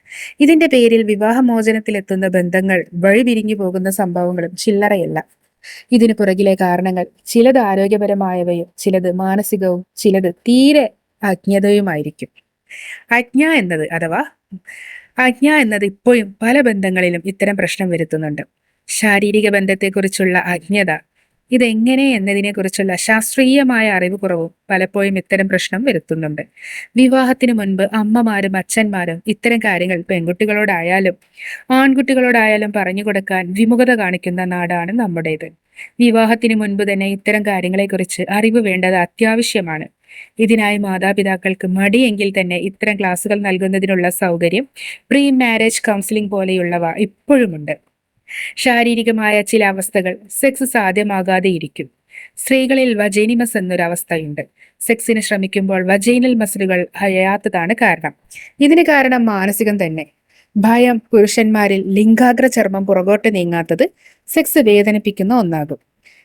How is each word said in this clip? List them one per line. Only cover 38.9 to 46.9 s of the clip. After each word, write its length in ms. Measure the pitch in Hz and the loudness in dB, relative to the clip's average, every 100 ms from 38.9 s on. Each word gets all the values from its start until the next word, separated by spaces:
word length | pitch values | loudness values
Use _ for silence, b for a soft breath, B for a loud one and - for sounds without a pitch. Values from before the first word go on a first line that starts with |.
| 185 | 2
അത്യാവശ്യമാണ്. 920 | 175 - 220 226 233 214 170 156 - _ B B B B | 0 0 0 0 0 -2 -4 -8 -10 _ B B B B
ഇതിനായി 380 | 220 226 208 208 | 2 2 2 -2
മാതാപിതാക്കൾക്ക് 920 | 202 185 190 202 196 185 190 190 190 | -2 -2 -2 0 0 -2 -4 -4 -2
മടിയെങ്കിൽ 600 | 185 202 233 254 202 196 | 0 2 4 2 0 -2
തന്നെ 260 | 196 180 180 | -2 -2 -4
ഇത്തരം 380 | 185 196 214 208 | -6 -6 -4 -2
ക്ലാസുകൾ 380 | 190 180 208 208 | -2 -2 -2 -2
നൽകുന്നതിനുള്ള 720 | 202 185 190 190 190 190 175 | -2 -2 -2 -2 0 0 0
സൗകര്യം 560 | - 185 170 170 185 277 - B B B | 0 -2 0 0 0 -4 -10 B B B
പ്രീ 200 | 277 277 | 2 4
മാരേജ് 520 | 262 240 226 220 - | 2 2 2 0 0
കൗൺസിലിംഗ് 500 | - 202 196 220 202 | -2 -2 -2 -4 -4
പോലെയുള്ളവ 600 | 196 190 185 175 175 170 | -2 -2 -2 -2 -2 -2